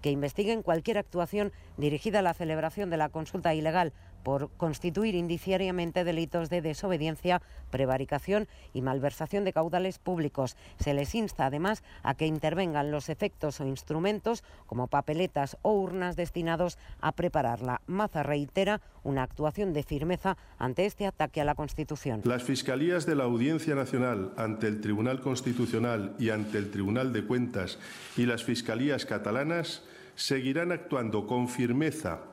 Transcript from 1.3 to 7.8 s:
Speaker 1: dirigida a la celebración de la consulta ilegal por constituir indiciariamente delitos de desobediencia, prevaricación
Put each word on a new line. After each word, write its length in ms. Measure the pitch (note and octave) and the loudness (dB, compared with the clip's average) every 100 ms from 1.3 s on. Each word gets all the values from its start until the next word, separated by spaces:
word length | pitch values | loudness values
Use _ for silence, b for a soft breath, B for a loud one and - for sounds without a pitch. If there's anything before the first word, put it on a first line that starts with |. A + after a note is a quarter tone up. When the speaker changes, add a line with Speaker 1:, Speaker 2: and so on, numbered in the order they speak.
| G#3 G#3 B B - | 0 -2 B B -2
Speaker 1:
dirigida 400 | D3 D3 A3+ G#3 | 0 0 2 2
a 60 | |
la 100 | F#3 | 2
celebración 560 | E3 E3 D#3 D#3 G3+ G3+ | 0 -2 0 -2 -2 -2
de 80 | E3 | 0
la 120 | D3+ | 0
consulta 440 | D#3+ D#3 F#3+ E3 | -2 -6 0 2
ilegal 400 | D#3 D#3 E3+ E3+ B B B | 2 2 4 2 B B B
por 260 | - C#3 C#3+ - | 0 0 0 -2
constituir 580 | E3+ C#3+ F3+ D#3+ A3 F3+ | -2 0 -2 0 0 0
indiciariamente 880 | E3+ E3+ - F#3+ F#3+ F3+ E3+ F3 | 0 -2 0 0 2 0 0 0
delitos 460 | F3 E3 E3 F3 D#3+ | 0 0 0 0 0
de 120 | F3 | 0
desobediencia, 800 | D#3 D3 G3 E3+ D#3 D#3 F3+ F3+ B B B | 0 -2 0 0 0 0 2 2 B B B
prevaricación 760 | B2+ | 0